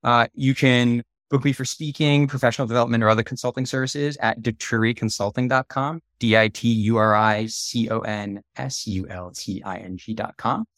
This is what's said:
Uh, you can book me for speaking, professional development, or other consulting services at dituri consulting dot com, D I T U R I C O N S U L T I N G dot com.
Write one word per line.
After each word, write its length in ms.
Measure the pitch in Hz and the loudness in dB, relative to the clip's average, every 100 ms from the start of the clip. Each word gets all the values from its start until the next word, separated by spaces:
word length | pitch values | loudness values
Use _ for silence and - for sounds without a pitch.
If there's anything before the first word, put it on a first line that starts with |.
Uh, 240 | 120 120 113 | 4 4 2
you 200 | - 135 | 0 0
can 480 | 135 135 123 120 120 - _ _ | 4 4 6 4 0 -4 _ _
book 160 | 139 143 | 0 0
me 80 | |
for 100 | 131 | -2
speaking, 640 | 127 - 156 139 147 143 139 | -6 -6 -10 -2 2 4 2
professional 400 | 135 120 113 123 | 2 0 0 0
development, 340 | 120 120 117 | 2 2 4
or 60 | 110 | 4
other 160 | 110 | 4
consulting 420 | 110 127 127 123 127 | 0 -4 -6 -4 -4
services 520 | 135 131 143 147 147 | -2 -4 -2 -4 -2
at 240 | 110 - | -2 -2
dituri 520 | 113 110 - 113 113 | -4 -6 -2 0 2
consulting 540 | 117 110 - 101 113 127 | 0 -4 -2 -4 -2 0
dot 220 | 131 123 | 0 -2
com, 320 | 135 139 165 _ _ | -4 -4 -6 _ _
D 160 | 117 110 | 4 4
I 140 | 110 | 4
T 180 | - 117 | 0 0
U 300 | 113 107 113 | 2 2 4
R 180 | 107 107 | 4 4
I 300 | 110 107 110 | 4 0 -4
C 440 | - - 123 110 | -8 -6 -4 -2
O 100 | 113 | -2
N 420 | 110 107 104 101 _ - | -4 -6 -8 -10 _ -10
S 280 | 135 - - | -8 -6 -4
U 220 | 95 92 | -4 -6
L 240 | 92 90 | -10 -14
T 300 | - - 95 | -12 -10 -8
I 140 | 98 92 | -8 -10
N 180 | 98 90 | -10 -12
G 180 | - | -10
dot 220 | 110 - - | -6 -8 -4
com. 300 | 113 151 226 | -4 -4 -6